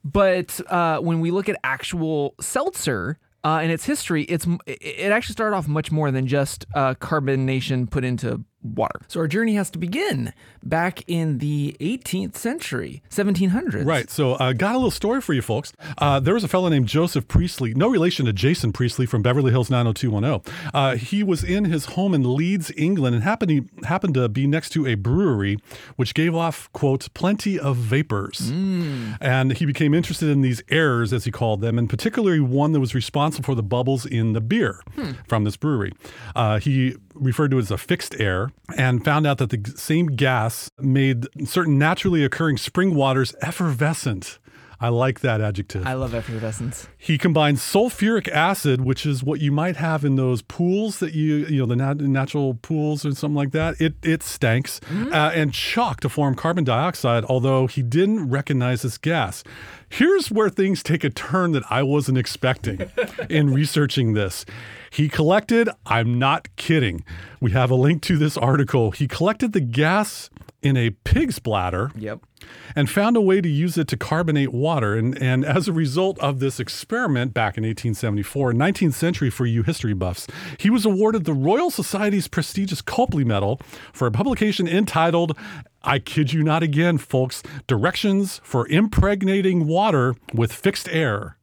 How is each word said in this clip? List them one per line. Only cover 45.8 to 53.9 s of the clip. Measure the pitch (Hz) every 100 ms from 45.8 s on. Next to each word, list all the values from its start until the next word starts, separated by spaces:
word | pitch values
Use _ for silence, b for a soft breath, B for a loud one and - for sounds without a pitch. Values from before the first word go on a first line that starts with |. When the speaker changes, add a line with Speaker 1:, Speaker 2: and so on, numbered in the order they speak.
| 131
Speaker 1:
I |
love | 131 127
effervescence. | 117 110 113 110 107 117 - - _
Speaker 2:
He | - 156
combined | 180 156 147 139
sulfuric | - 196 240 - 202 226 -
acid, | 147 170 196 147 127
which | 131 131
is | 151 135
what | 131 151
you | 147
might | 143 175 160
have | 160 156 143
in | 135
those | 127 120
pools | - - 175 190 214 -
that | 170
you, | 160 156 147 156
you | 143
know, | 120
the | 120
nat-, | 135 147
natural | 139 135 135 147 135
pools | 117 - 160 151 147
or | 147
something | 135 147 147
like | 139
that. | 156 160 156
It, | 160